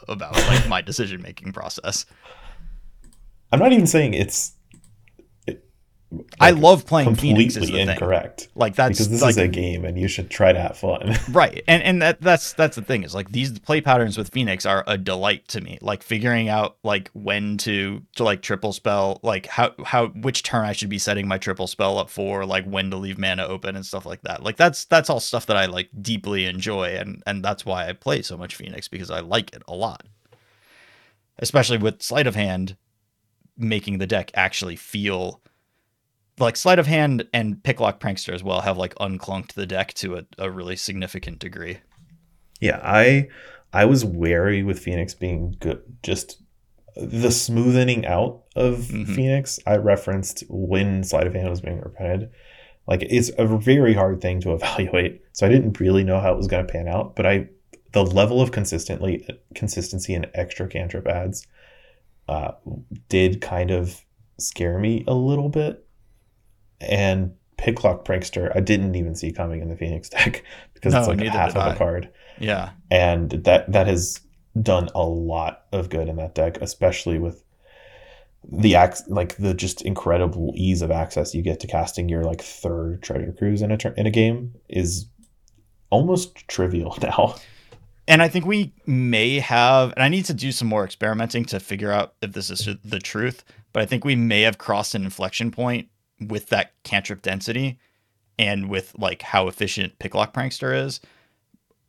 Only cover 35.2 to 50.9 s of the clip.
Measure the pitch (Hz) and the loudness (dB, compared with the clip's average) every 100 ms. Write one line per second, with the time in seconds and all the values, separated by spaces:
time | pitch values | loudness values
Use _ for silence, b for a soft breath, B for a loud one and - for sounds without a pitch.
35.2 | 90 - _ _ _ _ _ _ _ _ | -6 -10 _ _ _ _ _ _ _ _
36.2 | _ - 120 - 175 180 143 160 147 123 | _ 0 0 2 4 6 6 4 2 0
37.2 | - 120 107 101 - 123 110 101 110 95 | -2 -2 -2 -4 -4 0 0 -2 -6 -6
38.2 | - 90 95 90 98 90 90 - 101 92 | -8 -6 -2 -2 -2 -2 -4 -4 -4 -4
39.2 | - 95 - - 95 92 98 - 98 90 | -6 -8 -8 -10 -6 -4 -4 -6 -8 -8
40.2 | 90 - 95 92 90 92 - 98 92 92 | -12 -10 -8 -8 -8 -8 -8 -6 -8 -8
41.2 | - 85 92 95 87 92 _ _ _ - | -12 -12 -14 -12 -12 -14 _ _ _ -20
42.2 | _ _ _ _ 101 - - 104 120 139 | _ _ _ _ -2 -2 2 6 6 6
43.2 | 139 B B B B 92 107 135 110 85 | 2 B B B B 4 6 6 2 -2
44.2 | 82 85 98 101 98 92 - 87 87 - | 0 2 2 0 0 -4 -4 -4 -4 -6
45.2 | 92 85 87 87 85 - - - - - | -4 -4 -4 -4 -6 -6 -10 -12 -6 -4
46.2 | - - _ _ _ _ _ - 120 117 | -6 -16 _ _ _ _ _ -12 -6 0
47.2 | 123 123 - 117 123 127 127 120 - 87 | 2 2 0 2 4 4 4 0 0 0
48.2 | 123 - _ - 127 120 120 107 107 101 | 0 -4 _ 0 0 0 -4 -6 -4 0
49.2 | 131 135 135 - - 104 104 98 - 98 | 0 0 -2 -6 0 2 4 2 2 -4
50.2 | 95 - - 98 92 95 101 | -4 -10 -10 -6 0 0 2